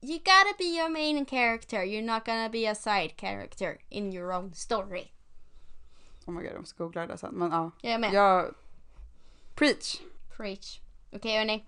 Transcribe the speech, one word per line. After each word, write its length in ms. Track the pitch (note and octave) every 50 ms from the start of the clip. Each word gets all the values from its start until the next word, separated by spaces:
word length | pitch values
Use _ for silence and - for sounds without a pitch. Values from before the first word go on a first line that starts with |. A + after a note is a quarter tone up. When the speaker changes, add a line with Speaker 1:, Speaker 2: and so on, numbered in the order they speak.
Speaker 1:
you 160 | - B3+ D#4+ E4+
gotta 380 | - - F#4+ F#4+ G4 G4+ G4+ G4+
be 60 | F#4+
your 260 | F4 E4+ E4+ D#4+ E4
main 360 | D#4+ D#4 D4+ D4+ D4+ D4 C#4
character. 520 | - - C4 B3 A#3 A3+ A3+ - - - G#3+
You're 360 | F#3 F#3 G#3 G#3+ A3 A3+ A3+
not 120 | A3 A3
gonna 240 | - A3+ A3+ A3+ A3+
be 220 | A3 A3+ A3+ G#3+
a 40 | G#3
side 360 | G#3 - A3 G#3 G3+ E3+ D#3 - -
character 580 | - F#3+ G3 G3 G3 - - - G3 E3+ - - - -
in 240 | - G3+ G#3 G3 F#3
your 180 | F3+ F3 F3+ F#3
own 180 | F3+ F#3 G3 F3
story. 540 | - - - A#3+ G#3+ F#3+ G#3 F#3 F3 - - - - - - - - - - - - - - - - - - - - - - - - -
Speaker 2:
Oh 80 | - F3
my 100 | E3+ F3
god, 100 | - -
de 100 | - -
ska 180 | - - _ E3+
googla 180 | E3+ E3+ E3+
det 60 | E3+ E3+
där 100 | - E3+
sen. 160 | - - -
Men 160 | F#3+ F3 E3+
ja. 200 | E3 E3 E3 E3 - -
Speaker 1:
Jag 120 | - A#3+ A#3
är 60 | A3+
med. 140 | A#3 G#3 F#3+
Speaker 2:
Jag... 320 | G3+ G3+ G3 F#3+ F#3 E3+ - - - - - - - - - - - - - - - - - - - - - -
Preach. 460 | - - G3 - - - - - - - - - - - - - -
Speaker 1:
Preach. 420 | A3+ G#3 F#3+ G3 - - - - - - - - - -
Okej, 260 | - G#3 - A3+ A3 G#3+
hörni. 280 | A3 G#3+ G#3+ G#3+ G#3